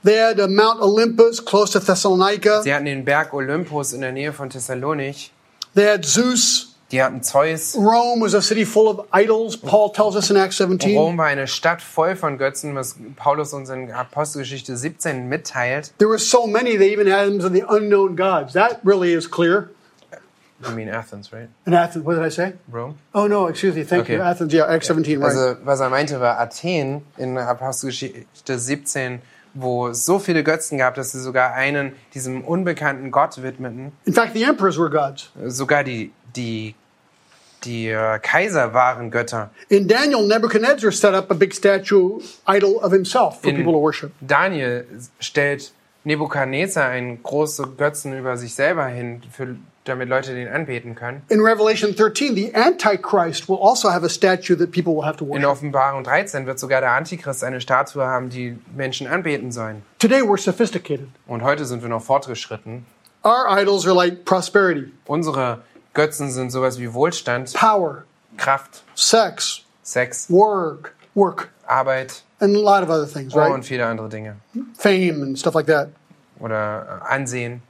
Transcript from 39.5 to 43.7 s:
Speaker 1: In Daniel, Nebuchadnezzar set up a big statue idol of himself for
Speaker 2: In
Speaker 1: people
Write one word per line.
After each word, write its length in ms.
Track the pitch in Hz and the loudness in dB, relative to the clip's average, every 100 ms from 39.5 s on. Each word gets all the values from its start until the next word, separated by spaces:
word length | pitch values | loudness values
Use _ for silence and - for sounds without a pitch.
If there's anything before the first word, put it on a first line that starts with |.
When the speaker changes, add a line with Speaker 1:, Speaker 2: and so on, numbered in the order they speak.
| _ - | _ 2
Speaker 1:
In 180 | 202 190 | 2 4
Daniel, 380 | 226 294 254 208 | 2 4 2 4
Nebuchadnezzar 640 | 220 220 214 240 277 214 | 2 4 2 2 2 2
set 220 | - 208 | 4 4
up 160 | 190 190 | 4 0
a 20 | |
big 200 | 170 190 | 0 0
statue 680 | - 202 196 190 202 185 220 - - - | 2 2 2 4 4 4 -2 -12 -6 0
idol 280 | 196 196 220 | 2 4 2
of 80 | 196 | 2
himself 500 | 196 175 254 180 - | 2 2 2 0 0
for 80 | 151 | -2
Speaker 2:
In 80 | 143 | 0
Speaker 1:
people 160 | 165 | 2